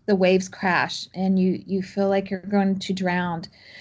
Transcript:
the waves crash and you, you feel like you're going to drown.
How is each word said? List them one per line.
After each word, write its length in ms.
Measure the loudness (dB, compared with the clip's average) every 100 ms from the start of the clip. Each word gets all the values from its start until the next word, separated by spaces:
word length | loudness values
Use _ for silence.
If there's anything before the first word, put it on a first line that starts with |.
| 0
the 80 | 2
waves 320 | 4 4 0
crash 600 | -4 0 2 0 -4 -12
and 260 | -4 0 2
you, 220 | 2 0 -4
you 160 | -6
feel 260 | -4 -2 0
like 220 | 0 -2
you're 100 | -8
going 380 | -2 0 2 0
to 140 | -4
drown. 520 | -2 0 0 -2 -6 -10 _ -20 -20